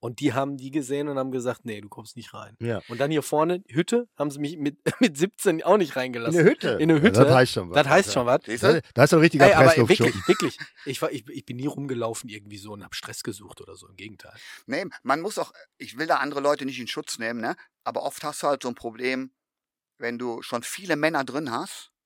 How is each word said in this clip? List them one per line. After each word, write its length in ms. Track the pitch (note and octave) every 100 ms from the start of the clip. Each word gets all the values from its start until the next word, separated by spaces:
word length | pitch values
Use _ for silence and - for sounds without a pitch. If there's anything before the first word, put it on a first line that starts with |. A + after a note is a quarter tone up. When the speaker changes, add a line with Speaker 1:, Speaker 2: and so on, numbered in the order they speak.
Speaker 1:
Und 200 | A#2+ A2+
die 120 | C#3+
haben 240 | A#2+ C#3 C#3
die 140 | C3
gesehen 380 | D3+ B2+ C#3+ D3
und 100 | C#3
haben 140 | C3
gesagt, 320 | B2+ B2 A#2+
„Nee, 160 | A#2+ G#2
du 80 | G2+
kommst 280 | - G#2+ -
nicht 160 | -
rein.“ 220 | G#2 A2+ A2+
Speaker 2:
Ja. 220 | A#2 G#2 -
Speaker 1:
Und 120 | A#2
dann 120 | C#3+
hier 120 | D#3
vorne, 400 | - D3+ D#3+ F3+ -
Hütte, 400 | B2+ - A#3+ A#3+ -
haben 140 | D3
sie 80 | C#3+
mich 160 | D3 E3
mit, 220 | D3 -
<laughs> 160 | - -
mit 160 | A#3 C#3
siebzehn 460 | F#3+ - G3 D#3+
auch 140 | E3 G#3
nicht 200 | D#3 C3
reingelassen. 440 | B2+ A#2+ A#2 E3+
Speaker 2:
In 0 |
eine 100 | E3
Hütte? 200 | D4+ E3 G#2+
Speaker 1:
In 120 | D#3
eine 100 | D#3
Speaker 2:
Ja, 60 | D3
Speaker 1:
Hütte. 160 | G#2
Speaker 2:
das 100 | C#3 B2+
heißt 160 | B2+
schon 180 | - F2
was, 40 | F2
Speaker 1:
Das 120 | C#3
heißt 200 | E3 F#3+
Speaker 2:
Alter. 40 |
Speaker 1:
schon 140 | C#3 A#2+
was. 140 | C3
Speaker 3:
Siehst 180 | - A#2
du? 80 | G3
Speaker 2:
Das, 80 | E3 -
das 100 | - D3
ist 80 |
ein 60 | E3
richtiger 260 | D#3+ C#3+ F#3+
Speaker 1:
Ey, 80 |
aber 100 | D#3+ E3+
Speaker 2:
Pressluftschutz. 440 | D#3 A#2 F3+ A#2
Speaker 1:
wirklich, 120 | G2 -
wirklich. 300 | G3+ D3 - - _
Ich 160 | C#3+ B2+
war, 80 | D#3+
ich, 160 | C3+ A2
ich 160 | C3
bin 120 | - B2
nie 100 | C#3+
rumgelaufen 600 | C#3+ C#3 A#2+ A2+ A2+ A#2+
irgendwie 300 | G#2 G#2 G#2
so 140 | G#2
und 120 | G2+
hab 100 | F2+
Stress 280 | - - G#2
gesucht 380 | - G2+ G2 -
oder 160 | - F2+
so. 120 | F#2+
Im 80 | F#2+
Gegenteil. 440 | G#2 G2 - - - - -
Speaker 3:
Nee, 180 | C#3+ G3 -
man 180 | A#2 D3
muss 180 | F3+ F#3+
auch, 140 | D#3+ - _ _
ich 200 | A#2+ A2+
will 80 | E3
da 100 | D3
andere 240 | C3+ C#3+
Leute 240 | C#3 D3
nicht 160 | C3+ B2+
in 80 | A2+
Schutz 300 | D#3+ - -
nehmen, 220 | A#2 A#2+
ne? 160 | A#2 F3 _ _
Aber 180 | - A#2
oft 200 | C#3 -
hast 180 | D3+ -
du 40 | D3+
halt 140 | C#3
so 60 | B2+
ein 60 |
Problem, 580 | A#2 A#2+ A2 B2+ C3 C3 _ _ _ _ _ _ _
wenn 200 | A#2 A#2+
du 240 | B2 A2+
schon 200 | - A#2+
viele 320 | - - F#3 D3+
Männer 280 | D#3 D#3+
drin 260 | C3+ C3+ D3
hast 400 | A#2 F#3+ - - _